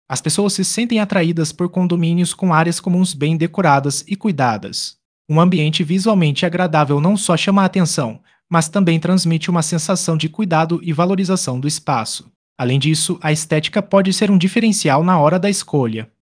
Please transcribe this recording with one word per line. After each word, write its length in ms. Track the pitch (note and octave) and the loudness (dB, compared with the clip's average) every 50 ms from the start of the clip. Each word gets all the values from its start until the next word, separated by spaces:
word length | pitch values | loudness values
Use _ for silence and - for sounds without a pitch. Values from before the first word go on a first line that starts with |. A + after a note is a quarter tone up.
| _ - | _ -10
As 120 | C3+ - | -8 -6
pessoas 320 | - D#3 D#3 - G3+ G3+ | -4 -4 -2 0 0 0
se 120 | G3 - F#3+ | 0 -2 -4
sentem 340 | - - A3 A#3+ A#3 A#3+ A3 | -2 -2 -4 -2 0 0 0
atraídas 540 | G#3 G3 G3 F#3+ E3 E3 E3+ E3 D#3+ D#3 | 0 0 0 0 0 0 0 0 -2 -4
por 160 | - - F3+ F3+ | -4 -4 -6 -4
condomínios 680 | F3+ F#3 F#3 F3 E3+ F3 E3+ E3 E3+ F3 F3 E3+ - | -2 -2 0 0 0 0 0 0 2 0 0 -2 -2
com 180 | - G3 F3+ | -2 0 2
áreas 280 | D#3+ D#3 E3 E3+ E3 - | 2 2 2 2 -2 -2
comuns 340 | - F#3 F3 F3+ F#3 F3+ - | -2 0 2 2 2 0 0
bem 220 | C3+ D3 D3+ E3 | -2 -2 0 0
decoradas 680 | D#3 E3 E3 D#3+ - F#3 D#3+ C#3+ C#3 C3+ C#3+ C3+ - - - | 0 -2 -2 0 0 2 4 4 4 2 0 -4 -4 -6 -8
e 80 | G3+ | -8
cuidadas. 800 | - - G#3+ E3+ C3+ C3 A#2+ A2 G#2 - - - - - - - _ _ _ _ _ _ - | -4 -4 -4 -2 0 0 0 -2 -2 -6 -8 -10 -10 -10 -10 -14 _ _ _ _ _ _ 0
Um 100 | D3+ D#3+ | 2 4
ambiente 440 | F3 F#3 F3+ D#3+ D3+ D#3 D#3 - F3+ | 4 4 2 2 0 0 0 -2 -2
visualmente 600 | D3 F3+ G3 F#3+ A3+ G#3+ F#3+ E3 D3 C#3+ - F#3 | -2 -2 0 0 2 2 2 2 2 0 0 -2
agradável 560 | F3 E3 F3+ F3+ E3+ D#3 D3+ D3 C3+ D3 C#3+ | -2 0 -2 -2 0 2 2 2 2 2 2
não 160 | D3+ F3+ G#3+ | 2 2 0
só 200 | G3 - - E3+ | 0 0 0 0
chama 260 | D#3+ - G3 G3 G3+ | 0 2 2 2 2
a 40 | F#3+ | 2
atenção, 540 | F#3 F#3+ F#3+ F3 D#3 - - C3+ A2+ A2+ C3 _ _ _ _ _ _ | 2 2 0 0 0 0 -2 -4 -6 -8 -12 _ _ _ _ _ _
mas 180 | E3+ E3 D#3 D#3+ | 0 0 0 0
também 320 | - G3+ F#3+ E3+ E3 D#3+ | 0 0 2 2 2 2
transmite 480 | D#3+ E3+ F#3 F#3 - E3+ E3 D#3+ - - | 2 0 0 0 2 0 0 0 0 0
uma 140 | F3 E3+ | 0 0
sensação 540 | D#3 - F3+ D#3+ - - F#3+ F3+ - - D#3+ | 0 -2 -2 -4 -2 -2 -2 -2 -2 -2 -2
de 120 | D#3+ - D#3+ | -2 -2 -4
cuidado 500 | - - G#3+ F3+ E3 D#3 E3 D#3+ F3 E3 | -4 -4 -2 0 0 0 0 0 -2 -4
e 100 | - E3+ | -4 -2
valorização 680 | D#3 C#3+ F3 F3+ G3 F#3 G3 F3+ F#3+ F3+ - D3 B2 B2+ | -2 0 0 0 0 0 0 0 -2 -2 -2 -4 -4 -4
do 80 | C3+ | -4
espaço. 640 | D3 D3+ - - D#3 C#3 A#2 A2 - - - - - _ _ _ _ _ - | -4 -6 -4 -4 -4 -2 -2 -4 -6 -10 -12 -14 -18 _ _ _ _ _ -4
Além 200 | B2+ B2 C3 C#3 | -2 0 0 2
disso, 400 | C#3 D3+ D#3+ D#3 - - F3+ - | 2 0 0 0 -2 -4 -4 -4
a 100 | - D#3 | -2 -2
estética 480 | D3+ D#3 - - D#3+ D#3 D3+ - - G#3+ | -2 -2 -2 -2 -2 -2 -2 -2 -4 -4
pode 320 | G3 - - G3 F#3+ F#3+ | -2 2 2 2 2 2
ser 180 | F#3+ - A3+ G3 | 0 0 2 2
um 60 | G3+ | 4
diferencial 640 | F3+ E3 F#3+ - A#3 A3+ A3 G3 - - D3+ C3 C#3+ | 4 2 2 0 0 0 2 0 0 0 2 2 2
na 160 | E3 F3+ F#3 E3 | 2 2 4 4
hora 200 | C#3+ D3+ F3 F#3 | 4 4 2 2
da 100 | E3+ G3+ | 0 -2
escolha. 640 | G3 - - - - C#3+ B2+ A2+ A2 A2 A2+ - _ _ | -2 -4 -4 -4 -2 -2 0 -2 -4 -6 -10 -12 _ _